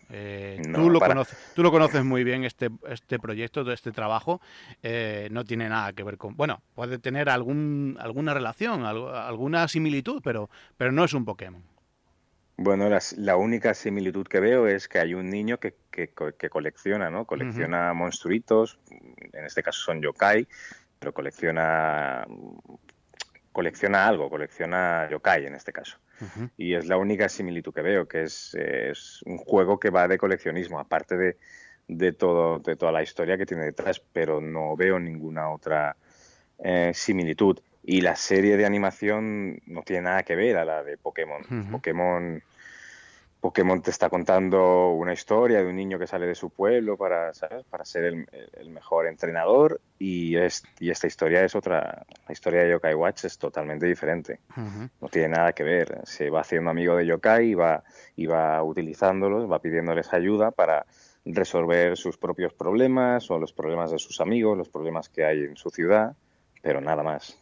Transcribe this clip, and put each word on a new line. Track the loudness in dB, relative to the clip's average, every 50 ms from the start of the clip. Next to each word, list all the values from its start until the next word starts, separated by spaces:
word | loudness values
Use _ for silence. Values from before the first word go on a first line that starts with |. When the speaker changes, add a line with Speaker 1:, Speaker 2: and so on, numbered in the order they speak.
| _ -16
Speaker 1:
Eh, | -14 -12 -10 -10 -10 -10 -10 -10 -10 -8 -8 -4
Speaker 2:
No, | 2 4
Speaker 1:
tú | 6 6
lo | 8 8
Speaker 2:
para. | 6 6 4
Speaker 1:
conoces, | 2 0 -4 -8 -18 -20 -6 0
tú | 2
lo | 4 6
conoces | 6 6 6 4 4 2 0
muy | 2 0 0 0
bien | 0 -2 -2 -4
este, | -6 -6 -4 -6 -6 -6 -8 -14 -14
este | -14 -12 -8 -6 -6 -6
proyecto, | -6 -6 -6 -6 -8 -6 -6 -6 -4 -4
este | -6 -8 -8 -10
trabajo, | -6 -4 -2 -2 -2 -2 -2 -2 -4 -4 _ -16 -20 -20 -20 -20 -16 _
eh, | -8 -6 -4 -4 -4 -4 -6 -6 -8 -8
no | -8 -8 -6
tiene | -6 -4 -4 -2 -2
nada | -2 -2 -2 -4 -6
que | -8
ver | -10 -10 -10 -10
con, | -12 -8 -4
bueno, | -2 -2 -2 -2 -6 _ _ _
puede | -8 -8 -6 -8 -6
tener | -6 -4 -4 0 2 2
algún, | 2 2 0 0 -2 -2 -2 -2 -2 -2 -4 -4 -6 -8
alguna | -10 -8 -6 -4 -2 -2 -2
relación, | -2 -2 -4 -6 -4 -4 -4 -4 -4 -4
algo, | -4 -4 -6 -6 -8
alguna | -8 -8 -8 -8 -8 -6 -4 -2 0 0 0
similitud, | 0 0 0 0 0 0 -2 -2 -4 -6 -4
pero, | -4 -4 -4 -4 -6 -10 -14 -20 -20 _ _
pero | -2 -2 0
no | 2 2 2
es | 2 0
un | -2 -4
Pokémon. | -4 -8 -10 -12 -16 -16 -20 -20 _ _ _ _ _ _ _ _ _ _ _ _ _ _ _ _ _ _
Speaker 2:
Bueno, | -2 2 2 2 4 4 4
la, | 2 2 0 -2 -6
la | -4 0 2 4
única | 4 4 2 0 0 0 0 0
similitud | -2 -4 -4 -4 -2 -2 -2 -4 -4 -4 -2
que | 0 2
veo | 4 4 4 4 4 4
es | 2 0 -2
que | -2 0 0
hay | 0 0 -2
un | -4 -4 -4
niño | -4 -4 -2 -4 -4 -4
que, | -6 -8 -10 _ _ _
que | -8 -8 -8 -8
co-, | _ -8 -8 -8 -8
que | -8 -8 -6
colecciona, | -4 -4 -4 -6 -6 -6 -4 -2 -2 -2 -2 -4
¿no? | -4 -6 -6
Colecciona | -6 -6 -6 -6 -6 -6 -6 -4 -2 -2 0 0 0
Speaker 1:
Ujú. | 0
Speaker 2:
monstruitos, | -2 -4 -4 -6 -6 -2 -2 -2 0 2 4 4 4 4 2 -2 _ _ -20 -20 -20 -20 -20 -20 -20 -20 -18
en | -16 -14 -14
este | -8 -6 -6 -4
caso | -4 -6 -4
son | -4 -4 -4 -4
yokai, | -4 -4 -2 2 4 4 4 4 2 -2 -8 -20 -20 -20 -20 -20 _ _ _ -12
pero | -10 -8
colecciona, | -8 -6 -8 -8 -6 -4 -2 -2 0 0 0 0 2 2 0 0 0 -2 -2 -4 -6 -6 -10 -12 -14 -16 -18 -18 -20 -20 -20 -20 -20 -20 _ _ _ _ _ _ _ -16 -16 -16 _ _ _ _
colecciona | -4 -4 -4 -4 -2 -2 0 2 4 4 6
algo, | 4 4 2 0 -4
colecciona | -4 -6 -8 -8 -8 -8 -6 -2 0 0 0 2 0 0 -2 -2
yokai | -4 -2 2 2 2 2 0
en | -4 -10
este | -14 -14 -14
caso. | -12 -12 -14 -16 -18 _ _ _ _ -16
Speaker 1:
Ujú. | -14 -12 -10 -10 -10 -10 -8
Speaker 2:
Y | -6 -2 0 0
es | 0 0
la | 2 2
única | 2 2 2 2 2 0 0
similitud | -2 -4 -6 -6 -6 -8 -8 -8 -6
que | -4
veo, | 0 0 0 0 0
que | -2 -4 -4
es, | -4 -4 -6 -12 -14 -10 -8
es | -6 -4 -4 -4 -4 -4 -6 -6 -10 -14 -20 -20 -16 -12
un | -10 -10 -10
juego | -2 2 4 4 6 4 4 2
que | 2 2
va | 4 4 4 4
de | 2 2
coleccionismo, | 2 0 0 -2 -2 -4 -4 -4 -6 -6 -8 -10
aparte | -4 -2 -2 -2 -2 -2 -2
de, | 0 0 0 -2 _ _ -20 -20 -20 -20 -20 -20 _ _ -10
de | -4 0 0 0
todo, | 2 2 2 4 4 4 4 2 0 0
de | -2 -4 -2
toda | 0 0 0
la | 2 0
historia | -2 -4 -4 -4 -2 -2 -2
que | -2 -2
tiene | -4 -4 -4 -4
detrás, | -6 -6 -4 -4 -4 -4 -6 _ _
pero | -4 -2 -2 0 -2 -2
no | -4 -6 -6 -6 -6 -4 -2
veo | 0 2 2 2 0
ninguna | -2 -6 -8 -10 -10 -8 -8 -6 -6 -6
otra, | -6 -6 -4 -2 0 0 0 -2 -4 _ _ _ _ _ _ _ _ _ _ _ _ -6
eh, | -2 0 2 2 2 2 0
similitud. | -2 -2 0 0 0 0 -2 2 4 4 4 4 2 -2 _ _ _ -2
Y | 0 2 4
la | 4 2 2
serie | 0 0 2 4 4 6 6 6
de | 4 4
animación | 2 2 2 0 -2 -2 -2 -2 -2 -2 -2 -2 -4 -4 -6 -6 -8 -10 -12 -14
no | -14 -12 -10
tiene | -6 -4 -4 -2
nada | 0 0 0 0
que | 0 0 0
ver | 2 2 2 2
a | 2 0
la | -2 -2 -4
de | -6 -8 -10
Pokémon. | -10 -10 -8 -6 -6 -6 -6 -8 -10
Speaker 1:
Ujú. | -10 -8 -8 -8 -6 -6
Speaker 2:
Pokémon, | -8 -6 -4 -4 -2 0 0 0 0 -2 -2 -6 -8 -10 -12 _ _ -20 -20 -20 -20 -20 -20 -20 -20 -20 -20 -20 -20 _ _ _ _ _
Pokémon | -6 0 2 4 4 6 4 2
te | 0 -2
está | -2 0 0 0
contando | 2 2 2 4 4 4 4 4 4 6 6 6 6 6 6 4
una | 2 2 0 -2
historia | -4 -4 -2 2 2 4 4 6 4 4
de | 2 2
un | -2
niño | -4 -4 -4 -4 -4
que | -4
sale | -4 -4 -2 -2
de | -2 -4
su | -4 -8 -8
pueblo | -2 0 2 2 4 2 2 0 -2
para, | -2 -2 0 0 0 -2 -4 -6
¿sabes? | -8 -8 -10 -8 -12 -14 _
Para | -14 -14 -10
ser | -8 -4 -2 -2
el, | -2 -2 -4 -8 -14 -16 -20 -20 -20 -20
el | -20 -20 -20
mejor | -20 -16 -6 -2 0 0 0
entrenador, | -2 -4 -6 -6 -4 -2 0 2 4 6 6 6 4 2 -2 _ _ _ -8
y | -6 -4 -2 -2 0 2 2
es, | 4 2 2 0 -4 -12 _ _ -6
y | -4 -4
esta | -2 -2 -2
historia | -4 -2 0 0 2 4 4 4
es | 2 0
otra. | -2 -2 0 0 0 -2 -4 -8 -14 -18 -20 -20 _ _
La | -16
historia | -12 -6 -2 2 4 4
de | 6 4
Yokai | 4 2 2 0 2
Watch | 2 0 0 -2 -2 -6
es | -10 -8
totalmente | -6 -8 -6 -6 -6 -6 -6 -4 0 0
diferente. | 0 0 0 0 -2 -2 -2 -4 -10 -12 -14 _ -16
Speaker 1:
Ujú. | -12 -10 -10 -10 -10 -10 -12 -14 -14 -14
Speaker 2:
No | -8 -2
tiene | 0 0 2 2
nada | 2 2 2 2
que | 2 0
ver. | 0 0 2 2 0 0 -4 -10 -12
Se | -12 -8 -6 -4 -2
va | 0 -2
haciendo | -2 0 -2 -2 0 0
amigo | 0 0 2 2 4
de | 4 2
yokai | 2 0 2 4 4 4 6 4 4
y | 4
va, | 2 4 2 2 0 -2 _ -20 -20 -20 -14 _
y | -6 -2
va | 0 2 2 2 2 2 0
utilizándolos, | 0 -2 -4 -4 -6 -6 -2 2 2 2 4 2 2 0 0 0 0 0
va | -2 -2
pidiéndoles | 0 0 -2 0 0 0 0 -2 0 0 0
ayuda | 2 2 2 2 2 2 2
para | 2 2 4 4 2 2 -2 _ _ _ _ _ _ _ -12
resolver | -4 -2 -2 -2 0 0 0 2 4 4 4 4 4 2 -2
sus | -4 -6 -6
propios | -6 -6 -6 -4 -2 -4 -4 -4
problemas | -4 -2 0 2 4 4 4 4 2 2 2 0 0 -2 -2
o | -4 -2
los | -4 -4
problemas | -6 -6 -4 -4 -2 -2 -2 -2
de | -4 -6
sus | -6 -6 -4 -2
amigos, | -2 0 2 2 2 2 2
los | 0 -2 -6
problemas | -8 -8 -6 -6 -6 -6 -8 -6
que | _ 0 2
hay | 2 2 0 -2
en | -4 -8 -10
su | -12 -8
ciudad, | -4 0 2 4 4 4 4 2 -4 _ _ _ _ _ _ _ _ _
pero | -2 -2 -2 0
nada | 0 0 0 0
más, | -2 -2 -4 -6 -8 -14 -18 _